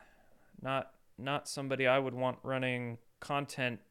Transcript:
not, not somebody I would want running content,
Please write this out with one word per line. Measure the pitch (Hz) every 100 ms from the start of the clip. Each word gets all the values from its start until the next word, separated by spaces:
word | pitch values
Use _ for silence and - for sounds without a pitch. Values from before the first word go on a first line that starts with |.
| - - - - - -
not, | 131 135 - - - -
not | 131 143 -
somebody | - 135 131 131
I | 131
would | 131
want | 123 127 -
running | - 131 127 123 120 117 - -
content, | - 143 143 - 127 113 -